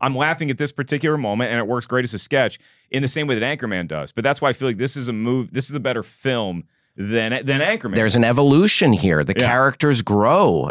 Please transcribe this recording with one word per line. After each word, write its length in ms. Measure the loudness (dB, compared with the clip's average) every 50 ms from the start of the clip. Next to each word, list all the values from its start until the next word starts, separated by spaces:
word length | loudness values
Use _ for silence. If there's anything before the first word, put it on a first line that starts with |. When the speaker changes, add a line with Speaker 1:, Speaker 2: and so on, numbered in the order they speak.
Speaker 1:
I'm 140 | -4 -2 0
laughing 340 | 0 0 -2 -2 -2 -4 -4
at 80 | -2
this 140 | -4 -4 -6
particular 460 | -4 -8 -4 -4 -4 -2 0 -2 -2 0
moment, 320 | -2 -2 -2 -2 -2 -2
and 80 | -2 -2
it 80 | -2
works 180 | -2 -4 -4 -4
great 180 | -2 -2 -2 -2
as 100 | -2 -6
a 40 | -8
sketch 380 | -6 -2 0 0 2 0 -2 -8 _ _ _ _ _ _
in 120 | -4 -2 -2
the 40 |
same 200 | -2 -2 -4 -2
way 100 | -2 -2
that 220 | -2 -2 -2 -4 -4
Anchorman 280 | -6 -4 -4 -4 -4
does. 240 | -6 -6 -8 -8 -8
But 120 | -8 -2 0
that's 180 | 0 0 2
why 80 | 0 0
I 40 | 0
feel 140 | 0 -2
like 100 | -4 -2
this 180 | -2 -4 -4 -4
is 100 | -6 -6
a 60 | -6 -6
move, 380 | -4 -2 -2 -2 -2 -4 -4 -6
this 160 | -6 -6 -4
is 60 | -6
a 40 | -4
better 220 | -4 -4 -4 -4
film 600 | -6 -10 -16 -8 -4 -4 -2 -2 -2 -4 -6 -8 -10 -12 _ _ _ _ _
than, 480 | -10 -6 -2 0 0 0 0 -2 -4 -2
than 140 | -2 0 0
Anchorman. 360 | 0 0 -2 -2 -4 -2 0
Speaker 2:
There's 200 | 2 2 2 4
an 80 | 4 4
evolution 680 | 4 4 4 4 6 6 6 6 4 4 4 4 4 4
here. 300 | 4 4 2 2 2 2
The 80 | 0 0
Speaker 1:
Yeah. 100 | 0 2 2
Speaker 2:
characters 520 | 2 4 2 2 2 2 2 2 2 0
grow, 680 | 0 0 2 2 4 4 4 4 4 4 4 2 0 0